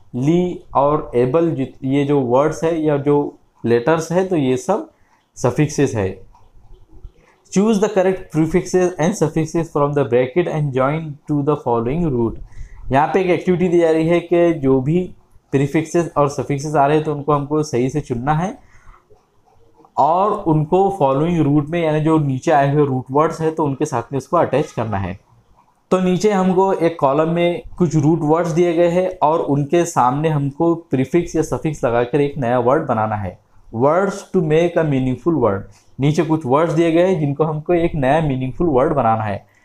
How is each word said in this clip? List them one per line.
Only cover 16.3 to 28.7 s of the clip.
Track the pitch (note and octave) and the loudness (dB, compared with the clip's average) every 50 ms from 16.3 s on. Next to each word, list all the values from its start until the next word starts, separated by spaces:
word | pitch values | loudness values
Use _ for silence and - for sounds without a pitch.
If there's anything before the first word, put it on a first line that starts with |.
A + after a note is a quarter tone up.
| C#3+ - A#2+ - C#3+ C3+ C#3 D#3 D3+ | 0 -4 -4 -4 -4 -6 -4 -2 0
आ | D3+ C#3 | 2 2
रहे | C#3 D3+ | 2 2
हैं | D#3 D3+ | 0 0
तो | D#3 D3 | -2 -4
उनको | C#3+ C#3+ D3+ D3 | -4 -2 -2 0
हमको | D3 C#3+ C#3 D3+ D3+ D3 | 0 -2 -2 -2 -2 -2
सही | - - A#2+ B2+ C3+ | -2 -2 -2 -2 -2
से | C#3+ D3+ | -2 -4
चुनना | C#3+ - C3 A#2 B2 C#3+ D#3 | -6 -6 -6 -4 -2 -2 -2
है | D#3 F3 G3+ - - - - - - - - - _ _ _ - _ _ _ _ _ _ _ _ _ _ _ _ _ - _ _ | -2 -2 -4 -6 -10 -16 -20 -20 -20 -20 -20 -20 _ _ _ -20 _ _ _ _ _ _ _ _ _ _ _ _ _ -20 _ _
और | A#2 C3 D3+ E3 F3+ G3 G#3+ - | 0 0 2 2 2 0 0 -2
उनको | - - E3 D3+ D#3 D3 - F3+ F#3 G3 F#3+ F#3+ - | -2 0 0 0 0 2 2 2 2 2 2 0 0
following | C#3+ C3+ C3+ C#3 D#3 F3 F3 D#3+ | 0 0 2 0 0 0 0 0
route | D3 C#3 C#3+ D3+ C#3+ D3 | 2 2 2 0 0 -2
में, | E3+ F3 E3 | -2 -2 -2
यानी | D#3 D3+ D3+ | 0 0 0
जो | D3+ D#3 D#3+ D#3+ | 2 2 2 2
नीचे | D3 C#3 C3 B2+ - E3+ | 2 0 -2 -2 0 2
आए | D#3+ C#3+ C#3 C#3+ C#3 | 2 2 2 2 2
हुए | D3+ D3 | 2 2
route | C3+ C3 B2+ B2 - | 0 0 -4 -4 -2
words | C3 D3 D#3+ E3 D#3+ D#3+ | 0 0 0 0 0 -2
हैं | D#3+ D#3+ D#3+ | -4 -2 -2
तो | E3 D#3 | -2 -2
उनके | C#3 C3+ - D3+ | -2 -2 -4 -4
साथ | D3+ C#3 A#2 A2+ - C#3 | -4 -2 -4 -4 -4 -6
में | C3 | -8
उसको | - - - | -4 -2 0
attach | E3+ C#3+ A2+ - C#3 D3 - - | 0 0 2 0 -2 -2 -4 -6
करना | - A2+ A2+ G#2 F#2+ | -6 -6 -4 -4 -4
है। | G2 F2+ F2+ - _ _ _ _ _ _ _ _ _ _ _ _ _ _ | -4 -6 -8 -10 _ _ _ _ _ _ _ _ _ _ _ _ _ _
तो | F#3 F#3 | -2 0
नीचे | F#3 F3+ F3+ E3+ G3 G#3+ G#3 | 2 0 0 2 2 2 2
हमको | F#3+ F#3 F#3 F3+ F3+ F#3+ G3 F#3 | 2 2 2 2 2 2 2 2
एक | - E3 E3 E3 - | 0 0 -2 0 0
कॉलम | D3 C3+ C#3 D3+ D#3+ E3 | 0 0 2 2 0 0
में | E3+ E3+ F3 F3 F3 D#3+ - - - - | 0 0 0 0 0 -2 -8 -10 -4 -2
कुछ | F3+ D#3 D#3 | -2 0 2
route | D#3+ C3+ D3+ E3+ D#3 D3 | 2 2 2 2 2 2
words | D3 D#3 E3 F3 E3+ | 0 0 0 0 0
दिए | D#3 E3+ F3 F3 | 0 0 2 2